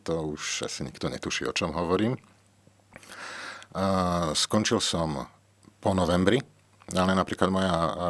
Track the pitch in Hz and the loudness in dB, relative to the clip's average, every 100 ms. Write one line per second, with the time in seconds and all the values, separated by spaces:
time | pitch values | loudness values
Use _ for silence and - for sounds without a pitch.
0 | - 82 78 76 - - - - 67 - | -4 -4 -4 -6 -6 -6 -6 -6 -10 -6
1 | - - - - - - 90 76 85 92 | -6 -6 -4 -4 -4 -2 -2 -2 0 2
2 | 107 131 - - _ _ _ _ _ - | 2 -2 -8 -20 _ _ _ _ _ -20
3 | - - - - - - - - 98 95 | -18 -16 -14 -12 -12 -14 -10 -2 2 2
4 | 87 87 82 73 - 107 107 110 - 90 | 2 2 0 0 2 2 4 2 2 0
5 | 80 71 60 - _ _ - - 107 92 | 0 -2 -6 -14 _ _ -20 -4 0 2
6 | 85 90 92 117 - - _ _ - 92 | 4 4 4 0 -2 -14 _ _ -6 0
7 | 92 95 90 - 92 95 95 85 82 - | 2 2 0 2 2 4 2 2 0 0
8 | 87 | -2